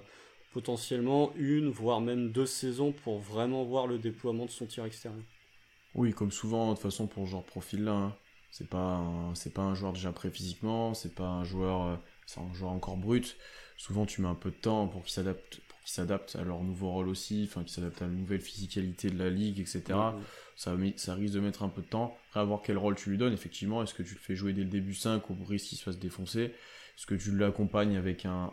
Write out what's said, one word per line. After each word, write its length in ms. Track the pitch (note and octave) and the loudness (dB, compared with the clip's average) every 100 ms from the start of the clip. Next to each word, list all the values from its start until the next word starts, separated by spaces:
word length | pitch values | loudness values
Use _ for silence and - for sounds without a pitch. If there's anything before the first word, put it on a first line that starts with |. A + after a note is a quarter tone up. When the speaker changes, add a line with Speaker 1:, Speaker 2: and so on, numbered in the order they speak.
| G2 - - - - | -6 -18 -20 -20 -10
Speaker 1:
potentiellement 800 | B2 A#2 A#2+ - B2+ B2 C#3 D3 D3 | -6 -2 -2 0 2 4 6 4 4
une, 320 | C#3 D3+ D3 | 4 4 4
voire 320 | A2 A2+ A2+ | 2 4 4
même 300 | A#2 B2 A#2+ | 4 2 2
deux 160 | A#2 C3 | 2 2
saisons 440 | - C3 A#2+ C#3+ | 2 -2 2 2
pour 280 | C#3+ - G#2 | 2 -2 -4
vraiment 440 | G2 G#2+ A#2+ C3 B2 | -2 0 2 2 2
voir 200 | C3 B2 | 2 2
le 140 | A#2+ | 2
déploiement 460 | A2+ A2 B2 A2+ A#2+ | 0 -2 0 0 -2
de 60 | |
son 140 | - A2+ | -6 -8
tir 180 | - A2+ | -6 -6
extérieur. 360 | A2+ A#2 G#2+ A2 - - - - _ _ | -6 -10 -10 -12 -18 -20 -20 -20 _ _
Speaker 2:
Oui, 180 | - A#2+ | 2 4
comme 200 | G2+ G2+ | 4 0
souvent, 380 | - A2 A2+ A2+ | 0 0 2 4
de 40 | |
toute 100 | G#2 | 2
façon, 220 | G2+ - G#2+ | 0 -2 -2
pour 220 | - F#2 | -2 -4
ce 40 | |
genre 100 | F#2+ | -4
de 40 | - | -6
profil-là, 440 | G2 - G2+ G#2+ | -10 -4 0 2
hein, 220 | G#2 G2 G#2 - - - | 2 2 -2 -12 -20 -18
c'est 160 | - - | -12 -6
pas 260 | F#2 F#2 F2+ | -2 0 0
un, 380 | E2+ E2+ E2+ | 0 0 -2
c'est 200 | F2 - | -4 -4
pas 80 | - | 0
un 140 | G2 F#2 | 0 0
joueur 180 | F#2+ | 0
déjà 180 | F2+ F#2 | -2 -4
prêt 180 | F2 F#2 | -4 -4
physiquement, 640 | - F#2 F2 G#2+ A2+ A2+ | -4 -6 -4 -2 0 0
c'est 220 | A2 E2+ - | -2 -6 -4
pas 120 | F#2 | -2
un 160 | F2+ F2 | -2 -2
joueur, 380 | F#2 F#2 F#2 | 0 2 2
euh, 120 | F2 F2 - - - | 2 -2 -6 -18 -14
c'est 140 | - | -10
un 120 | F2+ | -8
joueur 180 | F2+ F2+ | -6 -4
encore 260 | F2+ E2+ F#2 | -4 -2 -2
brut. 400 | G2+ B2 B2 - - - - - | 2 2 2 -6 -16 -18 -18 -12
Souvent, 280 | - G2 G2+ | -2 0 2
tu 160 | - | 2
mets 60 | F#2 | 2
un 80 | E2+ | 2
peu 160 | F#2 | -2
de 40 | - | -2
temps 320 | A2+ A2 G2+ | 2 2 2
pour 160 | F#2+ | -2
qu'il 100 | - | -6
s'adapte, 480 | - F#2+ F2+ - - - | -2 -2 -2 -6 -18 -20
pour 120 | - | -18
qu'il 120 | - | -8
s'adapte 440 | - F2 G2 - - | -2 0 0 -2 -6
à 80 | |
leur 180 | F2+ F2 | -4 -2
nouveau 300 | F#2 F2+ F#2+ | -2 -2 0
rôle 160 | F#2 F#2 | 0 0
aussi, 380 | F#2+ - G#2 G#2 | -2 -2 -2 0
enfin, 140 | - | -2
qu'il 80 | E2+ | -6
s'adapte 280 | - F2 - | -4 -6 -4
à 40 | F2 | -2
la 60 | |
nouvelle 300 | F2+ F#2 G2 | -2 0 -2
physicalité 680 | - - G2 G2+ F#2 F2+ G2+ | -2 -8 -6 -2 -2 0 0
de 80 | F#2 | 2
la 120 | F#2 | 2
ligue, 300 | F#2 G#2+ G2 | 2 2 0
et 60 | F2 | -2
cetera. 460 | F2+ A2+ G2 A2 | -4 0 2 2
Speaker 1:
Mhm. 120 | G#2+ G#2 - - - | 0 -8 -14 -18 -10
Speaker 2:
Ça 180 | - F2+ | -2 2
met, 180 | G2 G2 | 2 0
ça 160 | - F#2 | -2 0
risque 180 | G#2 | 0
de 60 | G2+ | 2
mettre 240 | G2+ - | 0 0
un 60 | G2 | -2
peu 120 | F#2+ | -4
de 60 | E2+ | -4
temps. 300 | A2+ A#2+ - - | -2 -2 -4 -6
Après, 120 | G#2+ | 0
à 20 | |
voir 180 | G#2 G#2 | 2 2
quel 160 | - G2 | 2 2
rôle 180 | G#2 G2 | 4 2
tu 140 | G2+ | 2
lui 80 | G2 | 2
donnes, 160 | B2 | 4
effectivement. 480 | G#2 E2+ - G2 A2+ | 2 -2 -4 -2 0
Est-ce 120 | A2 | 0
que 100 | - | -4
tu 100 | F2+ | -8
le 60 | G2 | -8
fais 160 | - F#2 | -4 -2
jouer 160 | G2 | 0
dès 80 | G2 | 0
le 60 | F#2+ | 0
début 240 | G2 F#2+ | 0 0
cinq 380 | F#2+ A#2 A2 - | 0 2 2 0
au 40 | F#2+ F#2 | -4 -2
risque 200 | G2+ - | -2 -2
qu'il 80 | - | -6
se 60 | |
fasse 140 | - F2+ | -6 -4
défoncer ? 560 | F#2+ - F#2 A2+ A#2+ - - - - - | -4 -6 -4 0 0 -2 -16 -18 -18 -12
Est-ce 80 | - | -2
que 100 | G2 | -2
tu 200 | G#2 G2 | 2 4
l'accompagnes 600 | G2+ - G2+ G#2 G#2 G2 | 4 4 2 4 4 4
avec 280 | F#2 F2 F#2+ | 2 0 0
un, 260 | F#2 F2+ | -2 -2